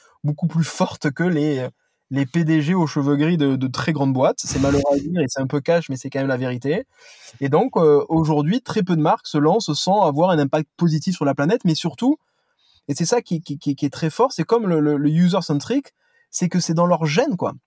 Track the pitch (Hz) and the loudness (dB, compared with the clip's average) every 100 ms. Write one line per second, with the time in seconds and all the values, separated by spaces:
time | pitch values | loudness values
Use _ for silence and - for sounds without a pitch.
0 | _ _ 147 147 165 165 151 - 180 - | _ _ -6 -2 -2 -2 -2 -2 -4 -2
1 | 151 131 175 160 151 135 127 - _ _ | -6 -2 -2 0 0 -2 -6 -10 _ _
2 | _ 131 135 170 156 160 147 190 160 156 | _ -4 -2 0 2 2 2 0 0 0
3 | 139 143 156 175 139 131 127 - 131 147 | 0 2 2 2 2 0 -2 -4 -4 0
4 | 139 131 151 269 - 135 135 285 143 143 | 0 2 2 0 -6 -2 2 2 2 0
5 | 285 180 - 135 131 147 135 170 - 131 | 0 -2 -2 -2 -4 -2 0 0 0 -8
6 | 139 135 135 127 127 123 - 180 269 _ | -6 -4 -2 -2 -4 -4 -4 -4 -6 _
7 | - - - - 139 156 254 - 160 143 | -20 -20 -20 -6 0 2 2 2 4 4
8 | - 160 156 156 147 240 - 220 180 165 | 4 0 2 2 0 -2 -2 -2 0 2
9 | 156 220 - 151 151 214 190 147 180 208 | 2 0 -2 0 2 2 0 -4 0 2
10 | 175 139 185 165 139 156 151 - 175 151 | 2 2 2 2 2 0 -4 -2 0 0
11 | 190 180 143 135 143 240 - 160 269 - | -2 -2 -2 0 0 2 0 0 -2 -2
12 | 247 311 _ _ _ _ _ _ - 139 | 0 0 _ _ _ _ _ _ -8 -4
13 | 170 - - 165 - 143 285 135 143 - | 0 0 -2 -6 -6 -6 -4 -4 -4 -4
14 | 160 - 262 - 165 233 208 160 147 143 | -6 0 -2 0 0 0 2 2 2 2
15 | 147 160 180 190 170 147 - 285 - _ | 2 2 2 0 -2 -4 -2 -4 -4 _
16 | _ _ _ - 175 180 170 165 175 165 | _ _ _ -4 -2 0 0 0 2 2
17 | 160 160 294 180 110 - | 0 0 0 -2 -4 -8